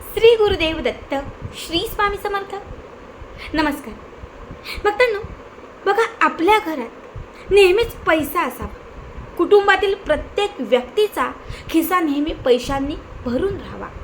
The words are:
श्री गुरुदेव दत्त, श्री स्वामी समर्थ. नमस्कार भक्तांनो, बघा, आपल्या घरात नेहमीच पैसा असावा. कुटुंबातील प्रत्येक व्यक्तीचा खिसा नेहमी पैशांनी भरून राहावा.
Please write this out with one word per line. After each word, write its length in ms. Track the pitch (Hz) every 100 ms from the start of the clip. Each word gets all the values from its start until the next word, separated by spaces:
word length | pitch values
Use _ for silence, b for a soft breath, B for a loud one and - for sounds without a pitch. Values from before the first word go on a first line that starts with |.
| -
श्री 220 | - 453 466
गुरुदेव 420 | 415 370 320 320
दत्त, 360 | 247 - - 277 285 - - -
श्री 240 | - 330
स्वामी 380 | 453 - 403 403
समर्थ. 380 | 415 403 392 392 - - - - - - - - B
नमस्कार 400 | 294 302 285 - 214 - - - - - - B B
भक्तांनो, 360 | 415 415 494 403 453 - - - - - -
बघा, 200 | 403 453 -
आपल्या 380 | 311 311 339 427 320
घरात 220 | 311 233 - - - - B B
नेहमीच 400 | 392 381 381 466
पैसा 520 | - - 320 285 -
असावा. 320 | 302 247 208 - - - - - - -
कुटुंबातील 580 | 349 415 403 381 403 403
प्रत्येक 560 | - 294 - - 403 -
व्यक्तीचा 720 | 226 247 247 - 427 - 254 269 B B B
खिसा 300 | 320 302 370
नेहमी 340 | 330 277 294
पैशांनी 600 | - 262 247 247 277 277 320 - - 254
भरून 280 | 240 381
राहावा. 340 | 381 - 202 - -